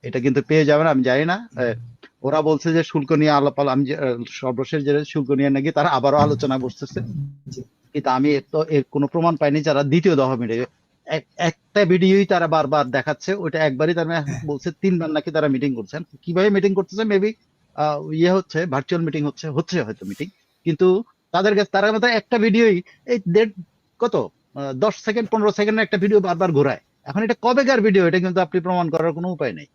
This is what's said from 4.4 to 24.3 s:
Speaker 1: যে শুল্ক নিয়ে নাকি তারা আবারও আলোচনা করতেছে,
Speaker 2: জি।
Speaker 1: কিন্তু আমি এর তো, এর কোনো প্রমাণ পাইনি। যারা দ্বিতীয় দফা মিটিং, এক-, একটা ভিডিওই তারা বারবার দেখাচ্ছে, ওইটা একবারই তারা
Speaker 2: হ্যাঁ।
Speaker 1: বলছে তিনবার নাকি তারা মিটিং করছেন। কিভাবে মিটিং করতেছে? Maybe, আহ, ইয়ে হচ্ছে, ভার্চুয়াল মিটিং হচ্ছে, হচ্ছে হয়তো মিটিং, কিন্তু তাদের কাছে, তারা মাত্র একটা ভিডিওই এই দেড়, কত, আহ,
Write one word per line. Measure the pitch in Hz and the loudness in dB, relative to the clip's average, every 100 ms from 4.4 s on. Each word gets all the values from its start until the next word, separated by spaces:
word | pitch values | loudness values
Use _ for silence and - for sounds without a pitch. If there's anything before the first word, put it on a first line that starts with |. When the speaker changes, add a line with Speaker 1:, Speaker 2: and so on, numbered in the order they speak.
| 127 123 131 156 | -6 -4 -4 -4
Speaker 1:
যে | 139 147 151 | 0 0 0
শুল্ক | 160 135 | -6 0
নিয়ে | 139 139 | 2 2
নাকি | 139 135 | 2 0
তারা | 135 170 | 0 2
আবারও | 139 139 147 | 2 2 4
আলোচনা | 147 139 143 131 | 4 2 -2 -4
করতেছে, | 127 - 139 - 117 151 139 - - | -6 -10 -12 -10 -8 -8 -10 -12 -18
Speaker 2:
জি। | - - _ _ | -16 -18 _ _
Speaker 1:
কিন্তু | 151 135 | -6 -2
আমি | 131 143 | 2 2
এর | 139 - | 0 -2
তো, | 156 | -4
এর | 160 151 127 | 0 0 0
কোনো | 143 139 | -2 -2
প্রমাণ | 170 165 165 | 2 0 2
পাইনি। | 147 147 | 0 0
যারা | 151 139 | 0 0
দ্বিতীয় | 143 160 180 151 | 2 2 4 2
দফা | 131 127 | 2 0
মিটিং, | 117 113 123 _ _ _ - | -4 -4 -6 _ _ _ -8
এক-, | 156 - - | -8 -8 -4
একটা | 170 - _ 208 190 | -4 -4 _ 0 2
ভিডিওই | 180 190 196 196 | 4 4 4 4
তারা | 180 165 | 0 2
বারবার | 160 139 151 131 | 0 2 0 0
দেখাচ্ছে, | 131 127 147 - | -2 -2 -6 -4
ওইটা | 202 170 165 156 | -4 -4 0 -2
একবারই | 131 156 | 0 -2
তারা | 170 165 170 | 0 -2 -4
Speaker 2:
হ্যাঁ। | 143 123 147 | -4 -8 -6
Speaker 1:
বলছে | 143 180 | -6 -8
তিনবার | 165 196 180 160 | -2 0 0 0
নাকি | 156 147 | -4 -2
তারা | 156 147 | 0 0
মিটিং | 131 139 120 | 0 -2 -4
করছেন। | 101 151 175 - | -8 -12 -14 -14
কিভাবে | - 175 208 | -4 2 2
মিটিং | 196 196 | 4 2
করতেছে? | 196 180 190 | 0 -4 -4
Maybe, | 220 196 208 220 _ _ _ - | 0 0 0 -4 _ _ _ -4
আহ, | 151 147 156 | -2 -2 -6
ইয়ে | 156 175 | 0 2
হচ্ছে, | 190 180 156 175 | 2 0 -4 -2
ভার্চুয়াল | 135 135 175 165 | -4 -2 -2 -2
মিটিং | 147 | -2
হচ্ছে, | 147 - 160 | -4 -6 -6
হচ্ছে | 139 165 180 | -6 -4 -4
হয়তো | 110 220 190 | -4 -8 -10
মিটিং, | - 185 _ _ _ | -10 -12 _ _ _
কিন্তু | - 156 185 185 233 _ _ | -4 2 4 2 -2 _ _
তাদের | 170 196 202 | 0 2 2
কাছে, | 202 | 0
তারা | 196 208 | 0 0
মাত্র | 220 240 | 2 2
একটা | 226 - 240 | 0 0 0
ভিডিওই | 220 208 233 180 - _ - | 2 4 4 2 -2 _ -6
এই | 247 185 | -4 2
দেড়, | 180 220 190 165 _ _ _ | 2 2 -4 -20 _ _ _
কত, | 233 170 | -2 -2
আহ, | 104 | -4